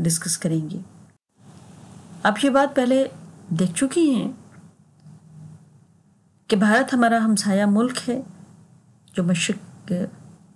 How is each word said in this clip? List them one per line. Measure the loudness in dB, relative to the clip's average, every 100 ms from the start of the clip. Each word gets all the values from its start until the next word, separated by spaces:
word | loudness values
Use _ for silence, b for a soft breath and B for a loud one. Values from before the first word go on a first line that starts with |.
डिस्कस | -2 -2 -4 -4
करेंगे। | -2 -2 -4 -10 -14 -20 -20 _ _ _ -20 -20 -20 -20 -20 -20 -20 -2 -2
आप | 2
ये | 2
बात | 2 2 2
पहले | 2 2 0 -6 -20 -20 -6
देख | -2 0
चुकी | 0 -2 2 2
हैं | 2 -2 -8 -18 -20 -20 _ _ _ -20 -20 -20 -20 -20 -20 -20 _ _ _ _ _ _ _ -2
कि | 2
भारत | 4 4 2
हमारा | 2 2 4
हमसाया | 2 0 2 2 2
मुल्क | 2 0 -2
है | -6 -6 -8 -18 -20 -20 -20 -20 _ _ _ -4
जो |
मशरिक़ | -2 0 -2 -6 -10 -18 -6 -6 -6 -10 -20 -20 -20